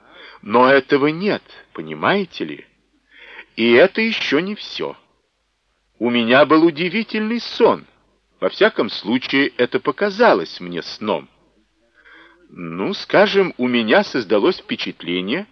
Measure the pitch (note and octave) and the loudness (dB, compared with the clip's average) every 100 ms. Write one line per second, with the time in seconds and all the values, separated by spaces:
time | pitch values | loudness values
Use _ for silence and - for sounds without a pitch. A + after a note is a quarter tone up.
0 | _ - - - G2+ A#2 B2+ C#3 C3 C#3+ | _ -20 -20 -18 -2 2 4 4 4 2
1 | D3 D#3+ G3+ C3 - - _ - D#2 D#2 | 2 0 -2 -4 -6 -20 _ -16 -12 -4
2 | F#2+ F#3+ F#3+ - E2 D2 - _ _ _ | -2 0 -2 -8 -10 -10 -18 _ _ _
3 | _ - - - - - A#2 A#2+ F#3 - | _ -20 -20 -20 -14 -2 4 6 6 4
4 | A3+ G#3+ - C#3 F#3 G#3 - - D2 C#2 | -2 -2 -2 -2 -2 -6 -12 -10 -10 -10
5 | _ _ _ _ _ _ _ _ _ - | _ _ _ _ _ _ _ _ _ -6
6 | A#2 A#2+ A2+ C3 C#3 D#3+ E3 D3 F3 G3 | -2 0 4 4 6 6 4 2 -4 -4
7 | A3 A3 G#3+ A#3 - - A3 F2+ - _ | -4 -4 -4 -6 -6 0 2 2 -6 _
8 | _ _ _ _ F#2 - G#3 - A#2 - | _ _ _ _ -6 0 0 0 -4 -6
9 | - B2+ - C#3 C#3 - B2 B2+ - - | -4 -4 -2 0 0 0 -2 -2 -4 -4
10 | G#3 G3 A#3 A#2+ D#2+ - F2+ F2 - - | -4 2 2 2 -2 -10 -10 -10 -10 -8
11 | G#2+ E2 C2+ _ _ _ _ _ _ _ | -4 -4 -6 _ _ _ _ _ _ _
12 | _ - - _ _ - E2+ E2+ A#2+ G3+ | _ -20 -20 _ _ -16 -12 -8 -6 -8
13 | - - G3+ G2 E3 - B2 B2 A2 F3 | 0 2 4 2 0 -2 -2 0 2 2
14 | - C#3+ G2+ G#2+ A2+ F#3+ - A2 - - | 2 -4 0 0 2 -2 -6 -8 -8 -10
15 | E2 F2+ F#2 D3+ G#3+ | -6 -4 -4 -6 -8